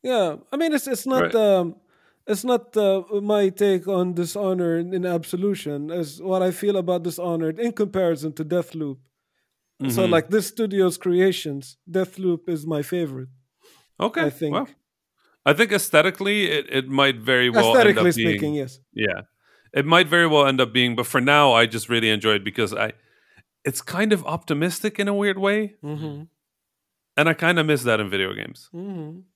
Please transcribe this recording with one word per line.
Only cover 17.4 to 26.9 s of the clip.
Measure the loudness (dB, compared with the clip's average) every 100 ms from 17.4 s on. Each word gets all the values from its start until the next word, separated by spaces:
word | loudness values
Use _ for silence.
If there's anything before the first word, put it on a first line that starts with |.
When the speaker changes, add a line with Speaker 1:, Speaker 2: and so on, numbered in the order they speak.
| 4
Speaker 2:
well | 4 6
end | 6
Speaker 1:
Aesthetically | 6 4 2
Speaker 2:
up | 2
being | 0
Speaker 1:
speaking, | 0 -4
yes. | -4 -8 -14 _
Speaker 2:
Yeah. | -6 -4 -6 -12 _ _ _ _
It | -4
might | 4 4 4
very | 4 4
well | 4 4
end | 2
up | 0
being, | 2 0 0
but | -2
for | 0
now, | 4 6 6
I | 6 4
just | 0 -2
really | 0 2
enjoy | 2 2 0
it |
because | -2 -4 -4
I, | -2 -6 -6 _ _ _ _ _ _
it's | -8 -8
kind | -8 -4 0
of | 0
optimistic | -2 -8 -4 -2 -2 -4 -6 -4
in | -4
a |
weird | -2 -2 -2
way. | -2 -2 -4 _
Speaker 1:
Mm-hmm. | -12 -10 -10 -12 -18 _ _ _ _ _ _